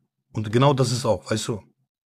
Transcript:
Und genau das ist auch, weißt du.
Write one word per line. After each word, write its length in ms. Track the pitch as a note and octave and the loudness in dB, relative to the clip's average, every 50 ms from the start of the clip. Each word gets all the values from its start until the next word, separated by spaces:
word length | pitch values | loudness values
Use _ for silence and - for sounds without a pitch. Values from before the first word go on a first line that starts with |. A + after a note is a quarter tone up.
| _ _ _ _ _ _ - | _ _ _ _ _ _ -8
Und 200 | G#2+ G#2+ G#2 A2 | -8 -8 0 2
genau 220 | A#2+ C#3 D3 C#3 | 4 4 4 4
das 180 | C3 B2+ A2 B2+ | 2 0 0 0
ist 140 | A2+ - | -4 0
auch, 240 | A#2 G2 F2+ - - | -2 -2 -2 -2 -4
weißt 180 | A#2 G#2+ - - | -4 -4 -4 -6
du. 140 | A#2 G2 - _ _ _ _ _ _ _ _ | -8 -10 -10 _ _ _ _ _ _ _ _